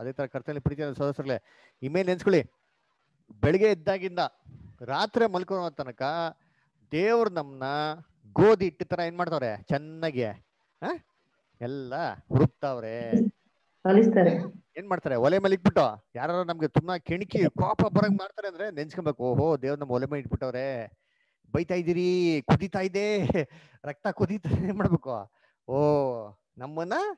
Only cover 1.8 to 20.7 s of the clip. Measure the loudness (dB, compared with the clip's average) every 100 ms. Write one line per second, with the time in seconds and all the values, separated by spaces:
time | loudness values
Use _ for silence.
1.8 | -2 0 2 2 4 4 4 _ _ _
2.8 | _ _ _ _ _ 0 2 6 4 4
3.8 | 0 -2 -2 -2 -4 -6 -20 -20 -20 -14
4.8 | -6 -2 0 2 2 0 -2 -4 -4 -6
5.8 | -10 -6 -4 -2 -4 -8 _ _ _ _
6.8 | _ 0 2 4 2 -2 -6 -6 -4 -2
7.8 | -4 -6 -14 _ -4 6 6 6 2 -2
8.8 | -6 -4 -4 -4 -2 0 -2 -4 -4 -4
9.8 | -4 -6 -4 -2 -4 -6 _ _ _ _
10.8 | -8 -8 -12 _ _ _ _ _ -8 -8
11.8 | -8 -6 -6 -8 0 4 4 2 -6 -6
12.8 | -6 -8 0 2 2 -2 _ _ _ _
13.8 | 4 6 8 6 6 4 -4 -12 _ -16
14.8 | -4 -4 -2 2 4 4 2 2 4 4
15.8 | 2 0 _ -6 -4 -2 -4 -2 0 0
16.8 | 0 -4 -4 -6 -4 0 0 2 -2 0
17.8 | 2 2 2 2 -2 -10 -10 -8 -8 -6
18.8 | -8 -6 -4 -2 0 2 2 0 -2 -4
19.8 | -2 -2 -2 -6 -6 -6 -6 -6 -6